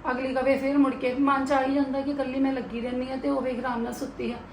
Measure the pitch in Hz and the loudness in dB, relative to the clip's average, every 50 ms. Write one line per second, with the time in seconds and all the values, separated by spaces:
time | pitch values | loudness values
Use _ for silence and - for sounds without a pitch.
0 | - 254 247 254 269 262 262 262 247 269 262 - 269 277 285 285 277 262 240 - | -4 -4 -2 -2 -2 -2 0 2 2 2 2 2 2 2 4 6 4 4 2 0
1 | 269 247 254 277 277 277 269 269 269 269 285 262 262 269 277 285 269 262 262 277 | -2 0 2 2 4 4 4 2 2 2 2 2 2 2 2 2 2 2 0 -2
2 | 269 285 285 277 254 254 262 269 269 269 269 254 214 185 226 233 226 247 247 247 | -2 -2 -2 -2 -2 -2 0 0 0 0 0 -2 -4 -6 -6 -6 -4 -4 -4 -4
3 | 254 262 262 262 294 285 277 262 247 254 247 233 247 254 240 226 233 240 240 - | -4 -4 -4 -4 -2 0 0 0 0 -2 -2 -2 -2 -2 -2 -2 -4 -4 -6 -6
4 | 277 269 - - 240 226 240 - - - | -8 -8 -6 -6 -4 -4 -6 -6 -10 -14